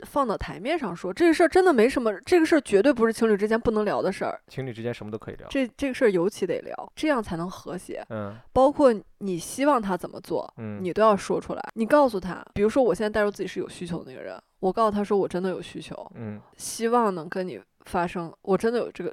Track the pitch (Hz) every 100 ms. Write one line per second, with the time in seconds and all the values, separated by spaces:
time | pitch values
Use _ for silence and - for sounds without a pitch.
0 | - 294 247 180 - 147 233 339 214 170
1 | 180 - 339 311 320 370 370 254 233 269
2 | 226 190 - 359 320 320 - 196 262 233
3 | 226 220 226 196 208 226 240 214 202 127
4 | 165 - 127 - _ - 131 113 117 117
5 | 107 107 - - - 277 247 - 277 247
6 | 226 180 180 - 180 135 - - - -
7 | 311 262 208 165 180 - 147 143 - -
8 | - 110 101 110 - 254 269 285 269 208
9 | - - 196 170 - - 285 254 196 180
10 | 175 - - 156 - - 107 104 180 196
11 | 220 196 - 170 - - - - 220 294
12 | 269 196 180 - - 202 214 277 156 180
13 | 208 220 208 202 180 190 - - 170 156
14 | 139 131 92 92 _ - 190 208 220 202
15 | 202 202 147 175 185 175 170 165 - -
16 | - - 107 104 - - - - 226 240
17 | 220 180 160 190 180 104 - _ - 185
18 | 170 180 165 - - 185 226 240 - -
19 | 175